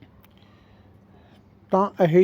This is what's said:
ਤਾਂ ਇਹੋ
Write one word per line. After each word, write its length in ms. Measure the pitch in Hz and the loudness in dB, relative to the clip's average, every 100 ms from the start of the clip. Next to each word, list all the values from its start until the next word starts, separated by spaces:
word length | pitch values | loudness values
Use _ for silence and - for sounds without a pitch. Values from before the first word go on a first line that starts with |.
| - - - _ - - _ - - - - - - - _ _ - | -20 -20 -20 _ -20 -20 _ -20 -20 -20 -20 -20 -20 -20 _ _ -6
ਤਾਂ 320 | 190 196 - | -4 -4 -4
ਇਹੋ 180 | 175 175 | 0 2